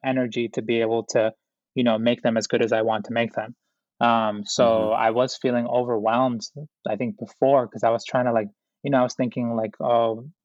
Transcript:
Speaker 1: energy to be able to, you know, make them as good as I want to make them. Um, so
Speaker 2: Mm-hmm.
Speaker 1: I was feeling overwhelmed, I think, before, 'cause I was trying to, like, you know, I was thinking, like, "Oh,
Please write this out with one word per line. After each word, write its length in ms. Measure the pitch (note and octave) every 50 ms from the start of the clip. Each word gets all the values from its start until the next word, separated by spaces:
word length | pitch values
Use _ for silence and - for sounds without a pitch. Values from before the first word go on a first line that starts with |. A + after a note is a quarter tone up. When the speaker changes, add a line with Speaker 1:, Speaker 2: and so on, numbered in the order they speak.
| -
Speaker 1:
energy 440 | C3+ C3 C3 B2+ A#2+ A2+ B2 A#2+ A2
to 120 | - -
be 200 | A2+ A2 A#2 A#2
able 240 | A2+ A2 A2+ A#2 A2
to, 280 | - - B2 A2 A2 - _ _ _ _ _ _ _ _
you 80 | C3 B2+
know, 120 | A#2+ A2 A2
make 240 | A2+ A#2+ A#2+ -
them 160 | - B2 A2+ A2+
as 100 | G#2+ -
good 140 | - A#2
as 100 | A#2 A2 A#2
I 80 | A2+ A2
want 220 | A2+ A2 G#2+ G#2
to 80 | - A#2
make 200 | A#2 A#2 A2+ -
them. 220 | - G#2+ A2+ B2 - _ _ _ _ _ _ _ _
Um, 440 | A#2+ A#2 A#2 A#2 A2+ A2 G#2 G#2 G#2
so 460 | - - - C3 A#2 A2+ A2 A2 G#2+
Speaker 2:
Mm-hmm. 20 | A2
Speaker 1:
I 160 | A2 A2+ A2+
was 260 | A2+ A#2+ B2+ C3 - -
feeling 280 | - C3+ B2 A#2+ A#2+
overwhelmed, 760 | A#2 A#2+ B2 B2 B2 A#2+ A2 G#2 A2 A2+ A#2+ C3 C3 A#2+ A2+ - - - C#3+ D3 - _ _ _ -
I 100 | A2 G#2
think, 200 | B2+ A#2 G#2 -
before, 500 | A#2 G#2 - _ - C3+ C#3 C3+ B2 A2
'cause 160 | - A2+ A#2
I 60 | A#2
was 160 | A2+ A#2 -
trying 200 | - - C3 B2
to, 60 | B2
like, 160 | A#2 A2+ G#2+ G#2 - _ _ _ _ _ -
you 80 | C#3+
know, 80 | C#3 C3
I 40 | B2
was 120 | B2 -
thinking, 400 | - C3 A#2+ - C3 A#2+ A#2 A#2
like, 160 | A2+ A2+ G#2+ - -
"Oh, 480 | - - A#2+ A#2 A#2 A2+ A2+ A2+ B2 D3+ F3+ _ _